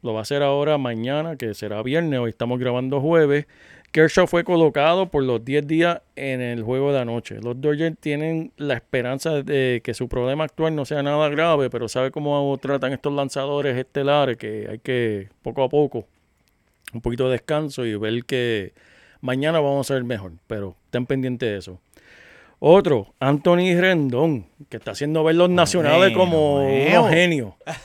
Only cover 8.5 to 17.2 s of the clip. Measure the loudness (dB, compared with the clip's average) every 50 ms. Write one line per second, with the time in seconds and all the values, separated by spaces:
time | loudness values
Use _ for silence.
8.5 | -10 -8 -4 -4 -4 -4 -4 _ -4 -4 -2 -2 -4 -4 -4 -2 -2 -2 -2 -2
9.5 | 0 0 2 0 0 -2 -4 -6 -8 -6 -6 -6 -4 -2 -2 -2 -2 -2 -4 -6
10.5 | -4 -2 -2 -2 -2 -2 -4 -4 -4 -4 -2 0 0 0 0 0 0 0 2 2
11.5 | 2 2 2 0 -2 -4 -6 -4 -2 -2 -2 -2 -2 -4 -2 -2 0 0 0 -2
12.5 | -2 -4 -2 -2 -2 -2 -2 -4 -4 -4 -4 -4 -2 -2 -4 -4 -4 -6 -4 -2
13.5 | -2 -2 -2 -2 -2 -2 -4 -4 -4 -2 0 2 2 2 2 0 -2 -4 -8 -8
14.5 | -8 -8 -8 -10 -12 -10 -6 -4 -2 0 0 0 -2 -4 -8 -12 _ _ -12 -8
15.5 | -4 -2 -2 0 2 2 2 0 -2 -6 -10 _ _ _ _ _ _ _ _ _
16.5 | _ _ _ _ _ _ _ -16 -12 -8 -6 -6 -2 -2